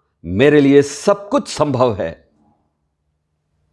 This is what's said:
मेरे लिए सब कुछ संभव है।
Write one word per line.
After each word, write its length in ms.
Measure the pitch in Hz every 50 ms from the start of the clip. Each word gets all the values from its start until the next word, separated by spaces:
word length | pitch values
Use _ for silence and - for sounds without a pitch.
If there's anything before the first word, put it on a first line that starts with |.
| _ _ _ _ -
मेरे 360 | 82 90 101 135 147 147 151
लिए 200 | 139 139 139 143
सब 480 | 143 143 - - - - 202 196 - -
कुछ 180 | - 285 - -
संभव 480 | - - 156 147 135 117 127 123 107
है। 340 | 90 85 82 82 - _ _ _ _ _ _ _ _ _ _ _ _ _ _ _ _ _ _ _ _ _ _ _ _ _ _ _ _ _ _